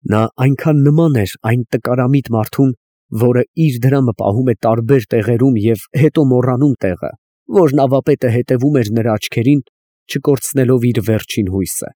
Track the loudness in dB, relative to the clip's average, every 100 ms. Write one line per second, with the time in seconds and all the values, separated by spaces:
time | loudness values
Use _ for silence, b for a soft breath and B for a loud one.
0 | 0 0 0 0 0 0 0 2 2 2
1 | 2 2 -2 -4 -4 -2 -2 -6 -2 -2
2 | 2 0 0 -4 -2 0 -2 -2 _ _
3 | _ 0 2 2 -2 0 -2 0 0 2
4 | 0 -2 -2 0 0 0 0 -2 2 0
5 | 2 -2 0 0 2 2 0 -2 -4 0
6 | 2 2 2 2 0 0 0 0 -4 -4
7 | -8 -12 _ _ -2 2 2 2 2 0
8 | 0 0 0 -2 0 0 2 0 0 -2
9 | -2 -2 -4 -2 0 0 -2 _ _ _
10 | _ -6 -2 -2 -2 -2 0 2 0 -2
11 | -2 -2 -2 -6 -4 -4 -6 -8 -12